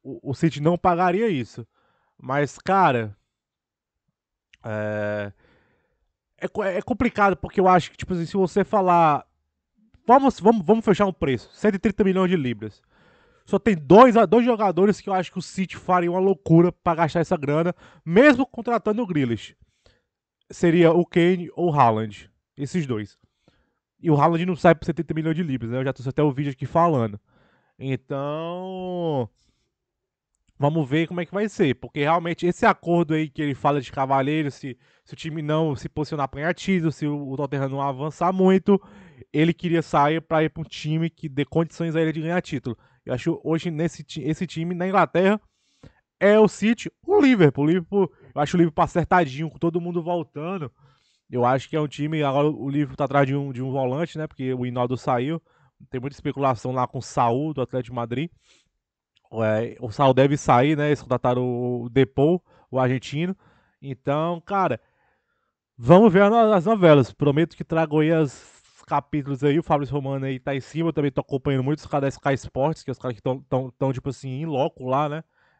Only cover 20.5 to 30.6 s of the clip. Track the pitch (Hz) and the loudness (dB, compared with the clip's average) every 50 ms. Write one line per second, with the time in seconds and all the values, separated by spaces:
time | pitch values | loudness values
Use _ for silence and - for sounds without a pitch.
20.5 | - - - 170 160 180 170 165 165 175 170 - - 175 170 175 190 175 175 151 | -6 0 0 2 4 6 6 6 6 4 2 2 2 2 4 4 2 0 -4 -8
21.5 | - - 175 175 147 147 131 117 110 107 110 107 98 - - - _ _ _ _ | -6 -4 -2 0 2 4 4 4 4 2 -2 -6 -10 -14 -20 -20 _ _ _ _
22.5 | _ - 143 135 - 185 151 131 120 107 107 98 _ _ _ _ _ _ _ _ | _ -12 -10 -6 -4 -4 -4 -4 -4 -6 -8 -10 _ _ _ _ _ _ _ _
23.5 | _ _ _ _ _ _ _ _ _ _ - 170 151 143 143 165 170 160 175 185 | _ _ _ _ _ _ _ _ _ _ 0 2 2 4 4 2 2 0 -2 -2
24.5 | 175 - - 175 165 156 - - 151 - 160 - 160 160 156 160 160 160 185 160 | -2 2 4 4 4 4 0 -4 -6 -4 -6 -6 -6 -4 -4 -4 -4 -4 -4 -4
25.5 | - - 117 113 120 131 131 135 127 - 120 131 127 - 147 147 127 135 147 139 | -4 -6 -6 -6 -6 -4 -4 -6 -6 -6 -8 -6 0 0 2 2 0 -2 -4 -6
26.5 | 131 - 139 127 - 165 165 175 156 127 113 110 101 101 - _ _ _ _ _ | -6 -8 -8 -2 0 2 2 4 2 0 0 -2 -4 -10 -18 _ _ _ _ _
27.5 | _ _ _ _ _ - 127 135 131 127 - - 147 139 139 143 151 160 165 170 | _ _ _ _ _ -12 -8 -6 -6 -8 -8 -8 -8 -8 -6 -6 -6 -8 -8 -10
28.5 | 175 180 185 185 190 185 185 180 180 175 170 165 151 131 117 107 _ _ _ _ | -10 -10 -10 -12 -10 -10 -10 -8 -6 -6 -4 -2 -2 -4 -4 -6 _ _ _ _
29.5 | _ _ _ _ _ _ _ _ _ _ _ _ _ _ _ _ _ _ _ _ | _ _ _ _ _ _ _ _ _ _ _ _ _ _ _ _ _ _ _ _
30.5 | _ - | _ -4